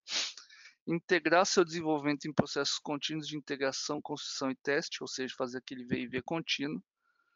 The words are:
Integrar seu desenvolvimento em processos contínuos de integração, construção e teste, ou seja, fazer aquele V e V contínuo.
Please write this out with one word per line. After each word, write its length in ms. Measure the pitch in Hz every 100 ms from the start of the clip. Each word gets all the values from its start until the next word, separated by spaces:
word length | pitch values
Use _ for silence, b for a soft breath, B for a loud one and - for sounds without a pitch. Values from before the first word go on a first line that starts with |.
| - B B B B B B B -
Integrar 600 | 165 - 175 156 170 190
seu 180 | -
desenvolvimento 640 | 170 170 156 151 143 147 156
em 60 |
processos 460 | 147 143 143 139 -
contínuos 500 | - 156 - 156 147
de 80 | 151
integração, 640 | - 139 135 131 - 147
construção 500 | - 147 - - 135
e 60 | 127
teste, 460 | - 143 165 -
ou 60 | 131
seja, 260 | - 131 -
fazer 220 | 131 127
aquele 260 | - 131
V 160 | 123 131
e 60 | 123
V 160 | 123
contínuo. 600 | - 165 - - 143 170 - _ _ _ _